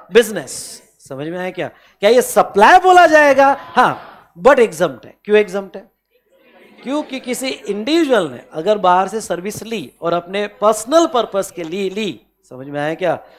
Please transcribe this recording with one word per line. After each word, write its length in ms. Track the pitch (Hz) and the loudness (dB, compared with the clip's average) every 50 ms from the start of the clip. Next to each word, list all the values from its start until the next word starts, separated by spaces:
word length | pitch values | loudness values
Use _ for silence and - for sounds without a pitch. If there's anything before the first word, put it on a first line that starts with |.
| - _ 175 | -12 _ 2
business", 340 | 226 233 208 214 175 - - - - - - - - _ _ _ _ _ - | 2 2 2 -2 -10 -10 -12 -14 -16 -16 -16 -20 -20 _ _ _ _ _ -16
समझ 180 | 143 131 147 160 | -14 -12 -12 -10
में 100 | 175 180 | -10 -10
आया 140 | 180 185 | -10 -10
क्या? 160 | 175 - 156 120 - _ _ _ _ _ | -8 -10 -10 -10 -12 _ _ _ _ _
क्या 100 | 190 208 | 0 2
ये 120 | 240 254 | 4 4
सप्लाई 580 | 240 - - 214 180 - - 196 208 262 339 370 | 2 2 2 0 0 2 2 4 6 6 6 6
बोला 280 | 359 370 359 359 349 320 | 6 6 6 8 6 8
जाएगा? 500 | 311 302 302 285 269 262 277 269 269 - | 6 6 6 6 4 4 4 2 2 0
हाँ, 640 | - - - 247 254 170 135 - - - - - _ _ _ 170 | -6 -4 0 2 2 2 0 -4 -10 -18 -20 -20 _ _ _ 0
but 160 | 175 247 285 | 2 4 4
exempt 500 | 269 233 202 170 151 180 156 131 113 - | 4 2 0 0 -2 -4 -4 -4 -8 -16
है। 120 | - - _ _ | -20 -20 _ _
क्यों 140 | 202 208 214 | 0 0 2
exempt 380 | 214 190 180 202 196 190 - | 2 0 -4 -10 -10 -12 -16
है? 240 | 196 - _ _ _ _ _ _ _ _ _ _ _ _ _ _ _ _ _ _ _ - | -20 -20 _ _ _ _ _ _ _ _ _ _ _ _ _ _ _ _ _ _ _ -10
क्योंकि 360 | 226 277 302 294 - 262 262 | -8 -6 -6 -6 -8 -12 -12
किसी 280 | - 240 214 208 254 262 | -10 -8 -8 -8 -6 -8
इंडिविजुअल 800 | - - - - 196 208 214 247 311 339 330 269 254 214 175 143 | -8 -8 -10 -8 -8 -6 -4 -2 0 0 0 0 0 0 -2 -2
ने 160 | 123 120 - _ - | -8 -14 -18 _ -12
अगर 240 | 156 160 202 214 208 | -6 -4 -2 -2 0
बाहर 300 | 180 180 180 185 190 196 | 2 2 2 2 0 -2
से 140 | 202 220 | -6 -8
सर्विस 420 | - - 185 170 175 214 202 - 202 | -8 -8 -8 -8 -8 -10 -12 -12 -12
ली 300 | 220 226 208 143 117 - _ | -10 -10 -10 -10 -12 -14 _
और 120 | - 170 170 | -6 -4 -4
अपने 340 | 175 170 175 190 202 208 208 | -4 -6 -8 -8 -8 -8 -8
पर्सनल 600 | - - 202 214 220 220 - 240 294 330 339 320 | -8 -2 0 0 0 0 -2 0 2 2 2 2
पर्पस 440 | 330 247 214 - - 196 190 - | 0 -2 -4 -2 -4 -6 -6 -6
के 120 | - - 170 | -10 -14 -12
लिए 260 | 160 165 202 196 185 | -10 -8 -8 -8 -6
ली, 320 | 185 208 220 185 131 - _ _ _ _ _ _ | -6 -6 -8 -8 -10 -12 _ _ _ _ _ _
समझ 180 | 131 127 135 143 | -20 -18 -16 -12
में 120 | 143 147 | -10 -8
आया 140 | 147 151 165 | -6 -6 -6
क्या, 220 | 156 185 170 147 - - - _ | -4 -4 -4 -4 -4 -8 -14 _